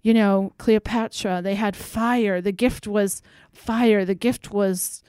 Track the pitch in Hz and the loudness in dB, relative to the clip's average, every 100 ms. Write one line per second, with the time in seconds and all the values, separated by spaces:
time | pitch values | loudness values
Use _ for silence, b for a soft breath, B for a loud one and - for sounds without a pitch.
0 | 214 226 208 196 196 - - 220 - 226 | 2 4 4 2 0 -2 2 2 2 -4
1 | 220 - 208 180 180 202 214 196 - - | -4 -4 -4 -4 -4 -2 -2 -4 -8 -4
2 | 233 247 214 185 185 185 247 - - 208 | 0 2 0 0 -2 0 0 -2 -4 0
3 | 202 - b b b _ - 226 240 214 | 0 -4 b b b _ -4 2 4 4
4 | 185 190 240 254 - 202 196 180 - - | 0 -2 -2 -2 -4 -2 0 -2 -6 -10